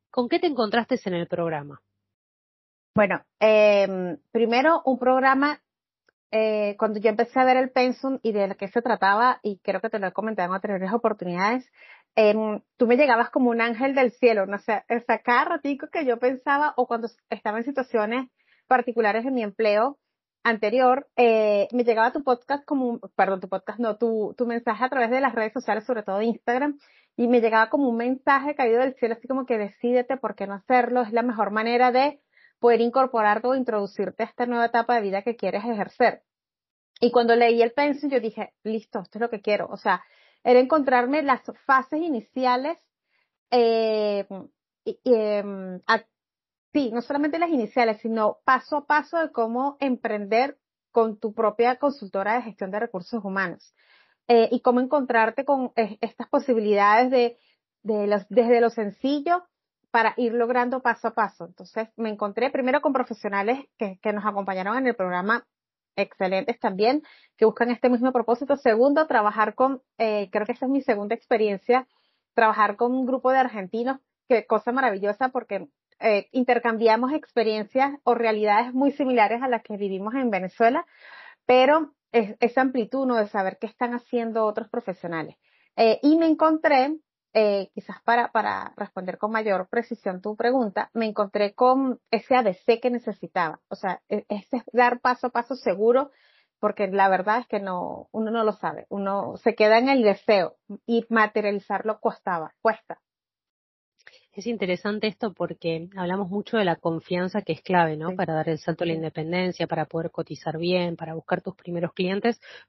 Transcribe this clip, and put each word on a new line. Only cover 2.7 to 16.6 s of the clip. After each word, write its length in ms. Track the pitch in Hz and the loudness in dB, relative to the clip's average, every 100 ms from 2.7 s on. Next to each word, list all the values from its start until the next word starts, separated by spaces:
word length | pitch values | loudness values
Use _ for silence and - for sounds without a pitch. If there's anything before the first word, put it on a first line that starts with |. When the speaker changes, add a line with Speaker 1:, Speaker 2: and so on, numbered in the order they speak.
| _ _ | _ _
Speaker 2:
Bueno, 300 | 220 196 185 - _ | 0 0 0 -8 _
em, 800 | 214 214 208 202 196 185 180 - _ | 4 6 6 4 2 -2 -6 -8 _
primero 500 | 226 226 240 302 330 | -2 0 2 2 0
un 140 | - 254 | 0 0
programa, 600 | 254 262 269 269 285 294 _ _ _ _ _ _ _ | 2 2 2 2 0 -4 _ _ _ _ _ _ _
eh, 460 | 220 220 214 208 202 | -2 0 0 -4 -2
cuando 200 | 220 214 | -4 0
yo 80 | 220 | 0
empecé 280 | 214 233 262 | 0 0 2
a 40 | |
ver 120 | 254 254 | 4 4
el 140 | 262 | 2
pensum 480 | 262 254 247 269 269 | 2 0 0 -4 -4
y 100 | 226 | -2
de 240 | 208 196 190 | -2 -2 -4
qué 120 | 190 | -6
se 140 | 240 | -4
trataba, 560 | 233 214 196 202 254 - | -2 0 2 4 2 0
y 160 | 220 190 | -4 -6
creo 220 | - 185 | -6 -6
que 100 | 220 | -4
te 80 | 214 | -4
lo 100 | 190 | -4
he 40 | |
comentado 360 | 190 220 202 175 | -4 -6 -4 -4
en 60 | |
anteriores 380 | 196 214 196 185 | -4 -4 -4 -2
oportunidades, 760 | 233 233 208 180 175 202 254 - _ - - _ - | -2 -2 -4 -4 -2 0 -2 -6 _ -20 -20 _ 2
em, 440 | 214 214 214 208 - _ | 4 2 -2 -6 -12 _
tú 100 | 233 | 2
me 80 | 247 | 4
llegabas 340 | 294 233 233 | 4 2 2
como 200 | 302 247 | 0 0
un 100 | 233 | 2
ángel 340 | 233 220 269 | -2 -2 -2
del 160 | 269 247 | 0 0
cielo, 340 | - 240 214 190 | 2 2 2 0
¿no? 100 | 196 | -6
O 20 | |
sea, 260 | - 214 - | -4 -6 -4
o 80 | 240 240 | -6 -2
sea, 140 | 220 | -2
cada 240 | - 240 | 2 0
ratico 420 | 330 339 277 277 302 | 0 -4 -6 -8 -8
que 120 | 339 | -4
yo 140 | 269 233 | -2 0
pensaba, 560 | 247 262 - 277 | -2 -2 -2 0